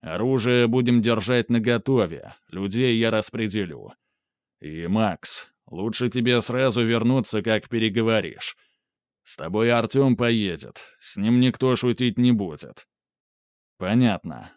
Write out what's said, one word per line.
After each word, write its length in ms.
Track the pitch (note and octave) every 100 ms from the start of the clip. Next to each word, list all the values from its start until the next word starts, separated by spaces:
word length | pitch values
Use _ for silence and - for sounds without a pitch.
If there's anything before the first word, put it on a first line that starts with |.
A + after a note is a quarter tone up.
«Оружие 640 | - F2 A#2+ C3 A#2 B2 A#2+
будем 360 | B2+ B2 A#2+
держать 480 | A2+ A2 G2 B2 A2+
наготове, 840 | A#2+ A2+ A#2 C3 C3 F#2 D#2+ - - _
людей 480 | F2+ G2 G#2+ B2+ A2+
я 140 | A2+
распределю. 800 | A2 G#2 A2+ G#2+ G#2 F#2 C2+ G1+ - _ _ _ _ _ _
И, 260 | D2 D#2+ E2+
Макс, 640 | G#2 A2 D#2+ - - - _ _
лучше 420 | E2 G#2+ A2 B2
тебе 320 | B2+ A#2+ B2
сразу 420 | - B2 C3 A2+
вернуться, 600 | A2+ A#2 A2+ C3 - A2
как 260 | G#2 G#2+ -
переговоришь. 880 | A#2 A2 G2+ A2+ A2+ F2+ - - - _ _ _ _ _ _
С 140 | - -
тобой 340 | D#2+ G2+ A#2
Артём 460 | A#2 A2+ C3+ C3+ A2+
поедет, 680 | A#2+ A#2 G2+ D#2+ - - - _
с 160 | - -
ним 240 | G#2 B2
никто 360 | B2+ - C3 B2+
шутить 420 | B2 A2+ B2 A2+
не 140 | B2
будет». 540 | A#2 F#2+ D2 C2+ - - _ _ _ _ _ _ _ _ _
«Понятно. 760 | F2+ A2+ B2 F#2 - C2 G1+